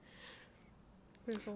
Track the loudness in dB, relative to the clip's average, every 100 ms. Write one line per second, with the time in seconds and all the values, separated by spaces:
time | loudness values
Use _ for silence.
0 | -12 -8 -8 -8 -10 -12 -14 -12 -12 -12
1 | -12 -2 6 6 6